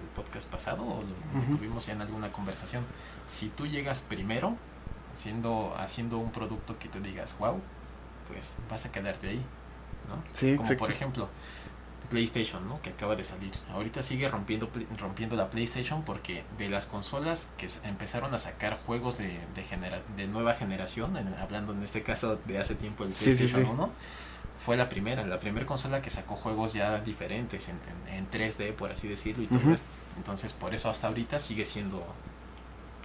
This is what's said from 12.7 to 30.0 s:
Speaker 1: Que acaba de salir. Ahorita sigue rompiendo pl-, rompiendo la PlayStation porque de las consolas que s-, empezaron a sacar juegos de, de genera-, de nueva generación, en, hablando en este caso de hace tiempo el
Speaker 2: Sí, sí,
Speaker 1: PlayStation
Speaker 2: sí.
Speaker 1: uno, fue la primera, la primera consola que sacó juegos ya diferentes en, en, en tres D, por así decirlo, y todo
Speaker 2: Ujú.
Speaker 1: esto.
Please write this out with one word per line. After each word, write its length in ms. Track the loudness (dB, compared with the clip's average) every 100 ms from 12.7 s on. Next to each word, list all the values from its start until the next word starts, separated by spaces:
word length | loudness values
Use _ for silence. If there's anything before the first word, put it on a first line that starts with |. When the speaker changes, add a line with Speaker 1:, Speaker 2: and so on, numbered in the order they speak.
| -4
Speaker 1:
Que 80 | -6
acaba 260 | -2 0 0
de 80 |
salir. 280 | 0 -6 -6 -6 -6
Ahorita 320 | -4 -2 -2
sigue 260 | 0 2 2
rompiendo 400 | 0 0 0 0
pl-, 180 | -2 -4 -4
rompiendo 360 | -4 -2 0
la 140 | 2 2
PlayStation 540 | 2 0 0 0 0
porque 400 | -2 -4 -4 -4 -4 -4
de 100 | 0
las 160 | 0
consolas 640 | 0 -4 -2 0 0 0 -4 -6
que 100 | -6
s-, 200 | -4 -4
empezaron 460 | -4 -2 -2 0
a 40 | 0
sacar 400 | -2 -2 -2 0
juegos 320 | 0 0 0 0
de, 240 | -2 -4 -6
de 100 | -6
genera-, 380 | -4 -4 -2 -4 -4 -4
de 100 | -2
nueva 260 | 4 4
generación, 640 | 4 2 0 -2 0 0 0
en, 160 | 0
hablando 380 | -2 -2 -2 -2
en 100 | -2
este 200 | 0 -2
caso 360 | 0 2 2 2
de 140 | 0 0
hace 160 | 2
tiempo 300 | 0 -2 -2
el 100 | -2
Speaker 2:
Sí, 180 | 6 10
sí, 120 | 10 10
Speaker 1:
PlayStation 180 | 8
Speaker 2:
sí. 60 | 6
Speaker 1:
uno, 180 | 6 2 0 -12 -12 -12 -10 -10 -4
fue 140 | 4 6
la 140 | 6
primera, 340 | 4 2 2 2
la 140 | 0
primera 240 | 0 0
consola 380 | 0 0 2 2
que 80 | 0
sacó 260 | -4 -4 -2
juegos 380 | 0 2 2
ya 260 | 4 4 4
diferentes 680 | 0 -2 -2 -2 -2 -4 -4
en, 60 | -6 -8 -8 -6
en, 60 |
en 120 | -4 -2
tres 320 | 0 0 0
D, 140 | -2
por 160 | -2 -4
así 160 | -2 -4
decirlo, 340 | -2 -2 0
y 20 | 6
todo 120 | 8
Speaker 2:
Ujú. 120 | 10
Speaker 1:
esto. 160 | 8 4 -12